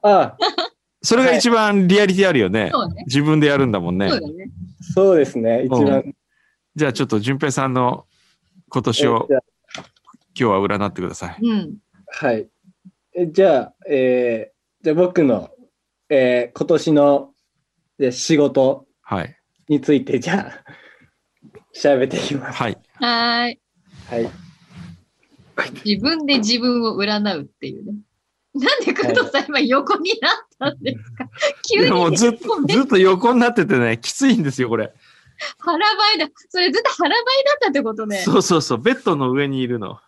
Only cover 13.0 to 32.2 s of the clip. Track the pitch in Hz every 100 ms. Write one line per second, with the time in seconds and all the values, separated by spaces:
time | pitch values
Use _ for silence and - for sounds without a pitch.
13 | _ 180 175 165 196 139 135 _ - 143
14 | 127 127 123 113 104 _ _ _ 165 156
15 | 180 180 143 107 87 - _ _ _ _
16 | _ 143 127 123 120 - 147 160 165 147
17 | 143 139 139 _ _ _ _ _ _ _
18 | 135 120 - 156 143 135 131 135 _ _
19 | - 98 85 - _ _ _ 147 - 143
20 | - 131 143 190 - - - - - _
21 | _ _ _ _ - - _ - 147 135
22 | 131 - - 139 - 127 120 - _ _
23 | 240 233 233 233 240 233 _ _ _ -
24 | - 120 113 - - _ _ - - -
25 | _ _ _ _ _ - - - 214 202
26 | 247 330 285 277 214 240 247 240 226 190
27 | 202 208 208 170 143 _ 135 - - 208
28 | - _ _ _ _ 285 262 554 - -
29 | - - - 277 294 285 277 269 277 403
30 | 349 453 294 453 - _ 277 - - -
31 | - - 254 - 587 571 - 427 - 185
32 | 170 160